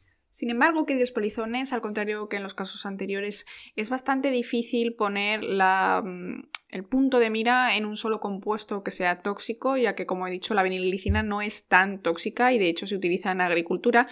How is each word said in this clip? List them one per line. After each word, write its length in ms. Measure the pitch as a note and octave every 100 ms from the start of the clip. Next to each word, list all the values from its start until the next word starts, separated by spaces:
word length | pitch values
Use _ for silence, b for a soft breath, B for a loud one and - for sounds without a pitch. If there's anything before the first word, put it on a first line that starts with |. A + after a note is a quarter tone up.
| _ _ _
Sin 200 | - A#3+
embargo, 360 | A#3+ D4+ D#4+ D4+
queridos 260 | C4+ B3
polizones, 640 | B3 G#3 G#3+ A3 A#3+ C4
al 80 | A#3+
contrario 480 | A3 G#3+ G#3 G#3 G#3+
que 80 | G3+
en 60 |
los 100 | G3
casos 320 | - F#3+ - G3+
anteriores, 600 | G3 F#3+ G3 G3+ G3+ - B B -
es 140 | G#3+
bastante 420 | B3+ C4 C4+ C#4
difícil 640 | B3+ A#3+ A#3 A#3 A#3+ A#3 A#3
poner 480 | G3+ G3+ G3+ G#3+
la, 580 | - G3 F#3 F#3+ F#3+ F#3 F#3
mm, 380 | F3+ F3+ - - - _
el 160 | F#3+ F#3+
punto 340 | C4 C4+ B3
de 100 | A3+
mira 460 | A3 A3+ B3+ B3+ G3+
en 100 | G#3+
un 120 | G#3+
solo 240 | A3+ G#3+
compuesto 600 | G3+ G3 G3+ G#3 - G#3
que 100 | G3+
sea 300 | - F3+ F3+
tóxico, 540 | G3+ G3+ - A3+ C4 C4+
ya 180 | A3+
que, 120 | F#3+ F3+
como 200 | F#3 F#3
he 60 |
dicho, 220 | F3+ -
la 100 | G#3
vinilglicina 580 | F#3 F#3 F#3 F#3+ G3+ G#3
no 200 | G#3+ G#3
es 260 | G#3 G#3 -
tan 340 | F3+ F#3+ F#3+
tóxica 520 | F#3+ E3+ A3 A3 B3
y 60 | B3+
de 100 | F3+
hecho 180 | E3 G3
se 80 | G3+
utiliza 360 | F#3 F3 G3
en 100 | F#3
agricultura 640 | F3+ E3+ E3+ F3+ A#3+ A#3 B3